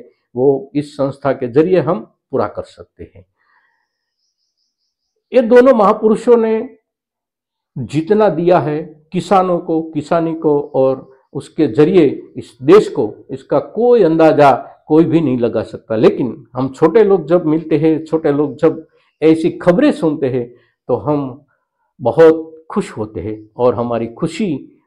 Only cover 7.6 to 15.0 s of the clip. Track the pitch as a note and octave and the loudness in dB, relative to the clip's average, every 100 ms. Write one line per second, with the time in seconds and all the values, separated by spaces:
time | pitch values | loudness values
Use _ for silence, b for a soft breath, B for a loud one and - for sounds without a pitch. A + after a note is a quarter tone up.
7.6 | _ - G#2+ C#3 D#3+ G#3+ G#3 D#3 F3 F3 | _ -12 -8 -4 -2 0 0 0 0 0
8.6 | C#3+ D3+ - - _ F3+ F3 G3 F#3 F3 | 0 -6 -8 -16 _ -6 0 0 2 -2
9.6 | F3 D#3+ D#3+ D3+ D3 E3+ E3 D#3+ D#3+ D3 | -2 -4 -4 -8 -4 -2 -2 -4 -2 -2
10.6 | D3 C3+ C3 C3 - b b C#3 - - | -2 -2 0 -2 -10 b b -14 -10 -4
11.6 | C#3+ G#2+ D3+ F#3+ C#3+ - - - - - | -2 2 2 4 2 0 -14 -18 -18 -6
12.6 | C3 G3+ - - G#2+ - - C3 - C#3+ | 4 4 4 -2 -6 -8 -16 -14 -4 -4
13.6 | - - A#3+ A#3+ E3 D#3+ D#3+ C3+ C#3 B2 | -4 -2 2 4 4 4 4 6 4 2
14.6 | B B - D#3 | B B 0 2